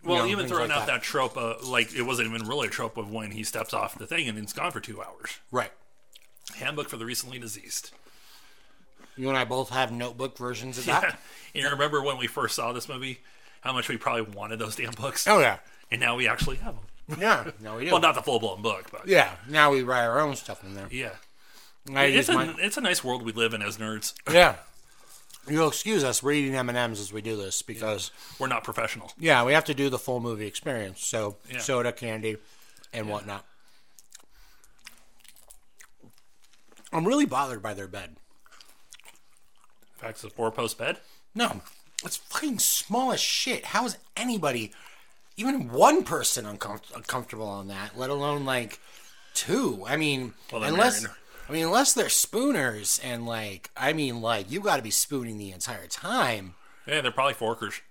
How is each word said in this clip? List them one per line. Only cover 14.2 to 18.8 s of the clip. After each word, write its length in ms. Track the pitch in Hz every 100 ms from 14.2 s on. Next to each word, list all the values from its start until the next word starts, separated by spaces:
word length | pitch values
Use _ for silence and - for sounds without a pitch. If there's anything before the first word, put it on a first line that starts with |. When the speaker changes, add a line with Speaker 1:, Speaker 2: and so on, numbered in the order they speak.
Speaker 1:
wanted 360 | 107 101 107 110
those 160 | 107
damn 180 | 110 120
books? 340 | 120 135 - -
Speaker 2:
Oh, 100 | 208
yeah. 200 | 127 92 - - -
Speaker 1:
And 100 | 120
now 160 | 123 120
we 100 | 117
actually 300 | 120 - -
have 180 | -
them. 440 | - - - - 151
Speaker 2:
Yeah, 300 | 208 165 104 101
now 160 | 107 113
we 80 |
do. 80 | 151
Speaker 1:
Well, 80 | 175
not 140 | 160
the 80 | 127
full-blown 400 | 147 117 107 95
book, 260 | 110 98